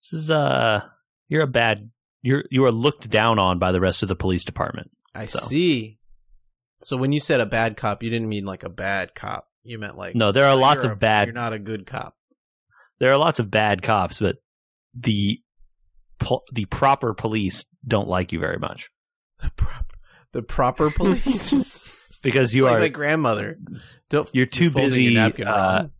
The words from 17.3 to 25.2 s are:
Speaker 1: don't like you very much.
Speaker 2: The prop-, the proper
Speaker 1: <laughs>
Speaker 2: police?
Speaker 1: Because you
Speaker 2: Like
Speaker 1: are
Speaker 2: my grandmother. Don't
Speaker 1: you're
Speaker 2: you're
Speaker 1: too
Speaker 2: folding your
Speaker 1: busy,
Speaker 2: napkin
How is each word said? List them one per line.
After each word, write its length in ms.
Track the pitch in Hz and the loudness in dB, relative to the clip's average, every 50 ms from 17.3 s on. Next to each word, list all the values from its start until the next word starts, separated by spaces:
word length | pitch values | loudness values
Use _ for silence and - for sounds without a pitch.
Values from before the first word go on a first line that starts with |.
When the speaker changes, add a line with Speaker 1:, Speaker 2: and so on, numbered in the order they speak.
| 107 113 104 90 - - - _ _ _ - 127 | -4 -2 -2 -2 -2 -2 -4 _ _ _ -6 0
Speaker 1:
don't 200 | 113 104 98 95 | 0 0 0 0
like 240 | 90 92 92 - | -2 -2 -2 -2
you 80 | - 82 | -4 -4
very 200 | - - - - | -4 -4 -4 -4
much. 320 | - - - - - - _ _ _ _ _ _ _ _ _ _ | -6 -8 -10 -12 -18 -20 _ _ _ _ _ _ _ _ _ _
Speaker 2:
The 80 | - - - | -6 -6 -2
prop-, 360 | - - - - - - - - - - - _ _ _ _ _ | 0 -2 -2 0 -4 -8 -10 -10 -16 -20 -20 _ _ _ _ _
the 100 | 120 117 | -10 -8
proper 480 | - - - 135 123 127 - 147 151 | -6 -2 0 0 0 0 0 -2 0
Speaker 1:
<laughs> 0 | |
Speaker 2:
police? 1040 | 147 - 196 196 190 - - 277 254 208 - - - 277 - - - - - - - - - _ - - | 0 2 2 2 2 2 2 0 0 2 2 2 2 2 0 -2 -6 -10 -8 -10 -12 -12 -14 _ -20 -6
Speaker 1:
Because 320 | - 139 117 139 131 117 107 | -4 0 2 2 2 2 2
you 120 | 131 131 | 4 4
Speaker 2:
Like 100 | 131 120 | 4 4
Speaker 1:
are 40 | 113 | 4
Speaker 2:
my 60 | - 156 | 2 0
grandmother. 680 | 127 143 147 147 156 160 151 123 110 104 101 104 - - - - - 120 - - - - _ _ | -2 -2 -2 -2 0 0 0 0 0 0 -4 -8 -10 -12 -14 -16 -16 -16 -16 -20 -20 -20 _ _
Don't 180 | - 147 - - - | -2 -2 -2 0 0
Speaker 1:
you're 80 | 127 127 | 0 2
Speaker 2:
you're 20 | |
Speaker 1:
too 240 | 127 - - 175 170 | 2 2 2 2 4
Speaker 2:
folding 320 | 143 143 135 139 127 127 | 4 2 2 2 4 4
your 100 | 127 123 | 4 4
Speaker 1:
busy, 40 | 120 | 4
Speaker 2:
napkin 320 | 113 | 4